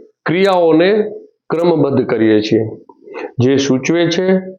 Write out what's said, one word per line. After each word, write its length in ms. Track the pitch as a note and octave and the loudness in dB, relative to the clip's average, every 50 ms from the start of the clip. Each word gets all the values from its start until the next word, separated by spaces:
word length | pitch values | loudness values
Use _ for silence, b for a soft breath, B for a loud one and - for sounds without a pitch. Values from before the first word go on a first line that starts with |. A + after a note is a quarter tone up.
| - - _ _ _ | -18 -20 _ _ _
ક્રિયાઓને 640 | - D#3 F#3 F#3+ G3 F#3 F3+ E3+ E3 D#3+ D#3+ F3 F#3+ G#3+ G#3+ G3+ - - - - - _ _ _ _ | -4 -2 0 0 2 2 2 2 2 4 4 4 2 2 0 -2 -4 -8 -14 -18 -20 _ _ _ _
ક્રમબદ્ધ 500 | E3 D#3+ E3+ F3 E3 D3+ C#3 C#3 C#3 C3+ A#2+ - | -6 -2 0 0 2 2 0 0 0 -2 -2 -2
કરીએ 280 | B2+ A2 A2 A2 G#2+ G#2+ G#2+ | -2 0 2 2 2 2 2
છીએ, 160 | - A2+ A2 A2 A2 - - - - B B B B B B B B B - | 0 0 0 0 -4 -8 -14 -20 -20 B B B B B B B B B 0
જે 100 | A#2+ C3 C#3 C3+ C#3 | 0 2 2 0 0
સૂચવે 360 | C#3 B2+ B2+ - - E3 E3+ E3+ D#3+ E3 | 0 -2 -2 0 -2 0 0 0 0 -2
છે 120 | F#3+ F#3 F#3 F#3+ F#3 F#3 - - | -2 0 0 0 0 -2 -6 -10